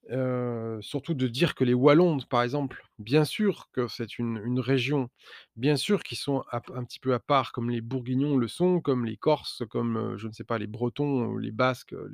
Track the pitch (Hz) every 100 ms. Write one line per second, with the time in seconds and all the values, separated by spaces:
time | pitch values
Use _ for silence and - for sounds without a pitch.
0 | - 127 127 127 123 117 113 113 104 147
1 | - 151 127 117 156 - 127 123 139 147
2 | 175 147 123 120 120 143 139 - - _
3 | 107 143 151 - 208 - - - 123 -
4 | 113 - 120 113 107 123 120 135 120 147
5 | 127 _ - - - - 127 147 - 208
6 | - 117 - 135 - 120 - 127 123 -
7 | 131 123 - 143 123 - 117 120 117 131
8 | 120 127 147 139 117 - 180 180 - 131
9 | 113 107 - 151 - - 113 120 120 113
10 | 110 107 110 107 110 113 104 110 120 -
11 | 147 139 113 107 110 110 131 127 - -
12 | 101